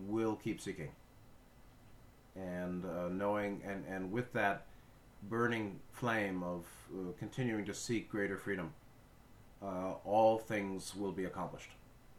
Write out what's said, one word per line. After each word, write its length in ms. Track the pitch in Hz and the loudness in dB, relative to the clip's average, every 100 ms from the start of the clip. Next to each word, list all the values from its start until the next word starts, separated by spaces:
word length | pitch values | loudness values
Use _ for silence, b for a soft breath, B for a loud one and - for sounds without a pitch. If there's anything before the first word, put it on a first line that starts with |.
| 98 | 0
will 260 | 110 110 | 2 2
keep 260 | 107 113 92 | 2 -2 -2
seeking. 300 | 101 87 73 - - - - - - - - - - - - - - | -4 -6 -6 -10 -20 -20 -20 -20 -20 -20 -20 -20 -20 -20 -20 -20 -18
And, 500 | 95 92 90 90 90 | -10 -6 -2 -2 -2
uh, 240 | 90 85 87 | -2 -2 -2
knowing, 520 | 92 101 104 101 98 | 2 2 2 0 -2
and, 200 | 98 95 82 | -4 -6 -4
and 240 | 95 92 | -4 -2
with 220 | 113 123 | -2 -2
that 340 | 120 101 98 - B B B - - 101 | 2 2 2 -6 B B B -20 -16 -4
burning 500 | 117 117 113 104 87 - | 2 4 4 0 -4 -12
flame 500 | - 120 110 98 92 | -2 2 4 2 2
of, 240 | 87 87 82 - - | 0 -2 -6 -14 -10
uh, 200 | 92 90 87 | -6 -6 -4
continuing 440 | 104 - 123 107 98 | -6 0 2 2 0
to 80 | |
seek 360 | 95 - 113 - | -4 0 0 0
greater 260 | 107 98 95 | 0 0 0
freedom, 360 | 104 95 82 - - - - - - - - - | -2 -2 -2 -8 -18 -20 -20 -20 -20 -20 -20 -10
uh, 300 | 98 90 95 - | -6 -2 -2 -2
all 340 | 92 107 110 110 | 4 10 10 8
things 580 | - 107 98 95 - 98 | 4 0 0 -2 -6 -2
will 160 | 98 | -2
be 120 | 90 | 0
accomplished. 460 | 92 95 82 - - - - - - | -2 -2 -4 -6 -14 -18 -20 -20 -20